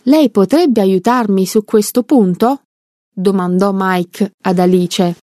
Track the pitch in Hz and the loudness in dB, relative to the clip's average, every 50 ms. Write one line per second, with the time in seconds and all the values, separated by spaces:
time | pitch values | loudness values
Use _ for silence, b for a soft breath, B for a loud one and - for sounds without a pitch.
0 | _ 247 277 320 302 240 - 214 190 185 - 311 359 320 233 220 196 190 190 185 | _ 0 2 2 2 2 2 0 0 2 2 0 2 2 0 0 0 0 0 0
1 | 180 226 247 254 233 202 196 190 190 185 - 220 214 - - 214 208 - - 247 | 0 0 -2 0 0 -2 0 -2 -2 0 -2 -2 -2 0 0 0 0 0 -2 -4
2 | 240 - 302 254 208 185 180 - 220 233 277 269 - _ _ _ _ _ _ _ | -2 0 2 2 2 2 0 0 0 -2 -2 -4 -8 _ _ _ _ _ _ _
3 | _ _ _ - 180 202 196 196 180 180 180 185 196 202 196 190 190 190 185 180 | _ _ _ -4 -4 -2 -2 -2 -2 -2 0 0 0 0 0 -2 -2 -2 -2 -2
4 | 175 175 _ - 208 190 - _ _ 190 180 180 180 180 180 185 180 170 - - | -4 -6 _ -6 -6 -6 -6 _ _ -4 -2 0 2 2 2 0 0 -2 -2 -2
5 | 185 175 175 - _ | -2 -2 -2 -6 _